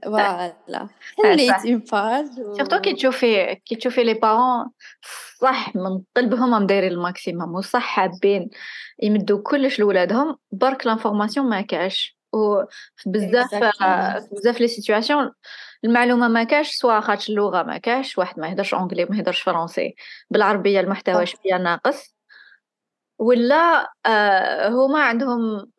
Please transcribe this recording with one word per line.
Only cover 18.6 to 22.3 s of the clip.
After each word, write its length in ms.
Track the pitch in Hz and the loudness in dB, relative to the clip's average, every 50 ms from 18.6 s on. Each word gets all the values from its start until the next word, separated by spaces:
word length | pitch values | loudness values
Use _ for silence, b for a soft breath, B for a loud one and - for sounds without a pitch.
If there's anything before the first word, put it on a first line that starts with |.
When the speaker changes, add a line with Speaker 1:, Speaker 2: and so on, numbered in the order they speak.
| 196 196 - | -4 -2 -2
Speaker 1:
أونجلي، 300 | - 185 180 185 175 175 | -4 -4 -4 -2 -4 -2
ما 120 | - 196 | -2 -2
يهدرش 240 | 214 175 - 170 - | -2 -2 -2 -2 -2
فرونسي، 540 | - - 175 165 165 170 - - - - - B B B B B B B | -2 -2 -2 -2 -2 -4 -4 -6 -6 -6 -6 B B B B B B B
بالعربية 500 | 226 214 214 196 214 202 180 202 202 196 | 0 2 2 4 2 2 2 2 2 2
المحتوى 460 | 180 185 196 - - - 180 180 175 | 2 0 -2 -4 -2 0 0 0 0
Speaker 2:
صح. 60 | 180 - | -2 -6
Speaker 1:
شوية 260 | - _ 190 185 180 | -8 _ -2 -2 0
ناقص، 560 | 185 170 170 - _ 247 285 - - - _ _ _ b | 0 -2 -2 0 _ -2 -2 -2 -8 -20 _ _ _ b